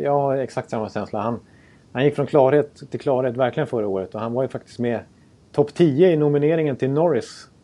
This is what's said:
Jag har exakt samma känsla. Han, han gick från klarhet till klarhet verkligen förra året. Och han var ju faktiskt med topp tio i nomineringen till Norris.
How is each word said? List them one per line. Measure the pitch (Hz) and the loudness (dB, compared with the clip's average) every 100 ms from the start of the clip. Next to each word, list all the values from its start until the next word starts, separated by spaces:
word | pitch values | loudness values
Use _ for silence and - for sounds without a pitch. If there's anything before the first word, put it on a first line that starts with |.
Jag | 143 143 | -2 0
har | 139 135 | 0 -2
exakt | 123 - - | -4 -6 -6
samma | 117 104 | -6 -6
känsla. | 107 98 107 | -6 -6 -4
Han, | 107 117 - - - _ _ | -4 -6 -10 -20 -20 _ _
han | 123 | 0
gick | 143 | 0
från | 147 135 | 0 0
klarhet | 156 131 147 143 - 147 | 4 4 4 0 -6 -12
till | 123 | -8
klarhet | 147 127 131 120 | -2 0 0 -2
verkligen | 123 156 139 | -2 -2 -4
förra | 120 104 | -2 -2
året. | 95 92 | -2 -6
Och | 107 | -8
han | 113 | -6
var | 120 | -4
ju | 131 | -4
faktiskt | 127 - - | -6 -12 -6
med | 120 113 - _ _ _ _ | -4 -4 -8 _ _ _ _
topp | - 143 | -2 -2
tio | - 175 131 185 | 2 2 4 4
i | 156 | 4
nomineringen | 147 147 147 165 151 123 | 2 2 2 2 0 -2
till | 135 | -2
Norris. | 139 170 123 - - - _ | 2 2 0 -2 -12 -20 _